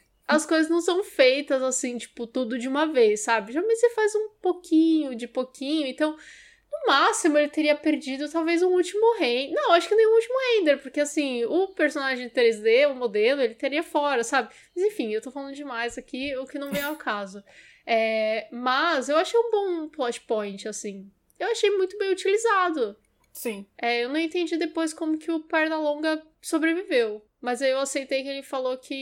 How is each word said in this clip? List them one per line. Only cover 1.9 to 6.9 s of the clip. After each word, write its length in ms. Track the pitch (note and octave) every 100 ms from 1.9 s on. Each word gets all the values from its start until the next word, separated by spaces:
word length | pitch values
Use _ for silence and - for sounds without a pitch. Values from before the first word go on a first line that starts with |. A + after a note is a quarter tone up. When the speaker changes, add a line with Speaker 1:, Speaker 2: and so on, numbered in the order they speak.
| A#3+
Speaker 2:
tipo, 300 | - - A#3
tudo 320 | B3+ A#3+ B3
de 80 | B3+
uma 180 | C4+ D#4
vez, 360 | C#4 A3 G#3+
sabe? 320 | - A3+ G#3
Geralmente 260 | C4+ G#4 A4+
você 100 | A#4+
faz 220 | A#4 G#4+
um 160 | G#4 G#4+ -
pouquinho, 760 | F#4 F4+ - D#4+ D#4+ D#4 C#4 A#3
de 120 | A#3+
pouquinho, 600 | - B3+ - C4 D#4 C4+
então, 280 | C4 D#4 D#4 - - - _ _
no 160 | D#5
máximo 500 | C5+